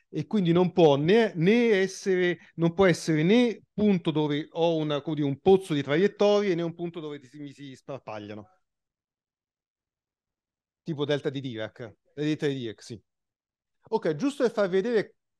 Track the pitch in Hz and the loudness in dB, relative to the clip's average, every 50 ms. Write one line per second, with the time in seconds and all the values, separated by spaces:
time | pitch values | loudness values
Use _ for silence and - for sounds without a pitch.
0 | _ _ - 156 147 - - 214 180 165 170 175 185 170 - 185 165 151 139 135 | _ _ -10 -10 -8 -4 -2 0 0 2 2 2 2 2 4 6 6 6 6 4
1 | 147 165 196 233 226 202 - 170 160 190 226 240 240 233 208 190 190 190 190 - | 4 2 4 4 2 2 0 0 2 4 4 4 4 2 2 2 0 -2 -4 -8
2 | - 202 185 180 180 175 170 - - - _ 165 165 170 170 196 196 185 160 - | -4 -2 -2 0 0 -2 -2 -4 -8 -16 _ -2 -2 -2 2 4 4 4 4 2
3 | - - 156 151 156 175 214 247 247 240 190 - - _ _ - 208 208 196 175 | 0 -2 0 2 2 4 4 4 4 2 -2 -6 -12 _ _ 0 2 2 2 2
4 | - 170 147 151 151 147 147 147 156 - - 170 165 170 165 156 156 151 147 139 | 0 -2 -2 0 -2 -2 -2 -4 -6 -8 -4 -2 0 0 0 0 -2 -2 -4 -4
5 | - 165 156 147 151 139 135 - _ 190 196 190 190 - 156 143 135 135 143 160 | -4 -6 -4 -2 -2 -2 -4 0 _ 4 4 4 4 0 -2 -2 0 0 0 2
6 | 196 202 202 - 208 208 208 208 208 202 175 165 170 170 165 175 170 175 170 180 | 2 0 2 2 2 4 4 2 2 0 -2 -2 -4 -6 -6 -8 -10 -10 -10 -12
7 | 151 151 147 139 123 123 - 151 143 143 131 - 143 139 131 - _ - 139 120 | -12 -12 -14 -14 -16 -20 -18 -16 -16 -16 -16 -18 -18 -18 -20 -20 _ -16 -16 -14
8 | - - 107 107 104 104 107 107 101 - _ _ _ _ _ _ _ _ _ _ | -12 -12 -12 -12 -12 -12 -14 -14 -16 -18 _ _ _ _ _ _ _ _ _ _
9 | _ _ _ _ _ _ _ _ _ _ _ _ _ _ _ _ _ _ _ _ | _ _ _ _ _ _ _ _ _ _ _ _ _ _ _ _ _ _ _ _
10 | _ _ _ _ _ _ _ _ _ _ _ _ _ _ _ _ _ - 165 135 | _ _ _ _ _ _ _ _ _ _ _ _ _ _ _ _ _ -10 -6 -6
11 | 147 139 147 139 - 156 127 139 135 135 117 110 110 104 - - 120 107 - _ | -2 -2 -2 -2 -2 -6 -6 -6 -10 -10 -10 -8 -10 -10 -12 -14 -18 -18 -18 _
12 | _ _ _ 143 147 151 156 147 156 143 139 135 120 110 98 - - - 120 98 | _ _ _ -6 -4 -4 -4 -2 -2 -4 -4 -4 -8 -10 -12 -12 -16 -18 -18 -18
13 | - _ _ _ _ _ _ _ _ _ _ _ _ _ _ _ _ - 226 214 | -18 _ _ _ _ _ _ _ _ _ _ _ _ _ _ _ _ -6 -6 -2
14 | 214 175 151 147 214 285 262 - 269 220 233 226 202 185 180 190 196 240 240 208 | -2 -2 -2 -2 -4 -6 -2 -2 -2 -2 0 -2 -2 0 0 -2 -2 0 0 -2
15 | - - _ _ _ _ _ _ | -2 -2 _ _ _ _ _ _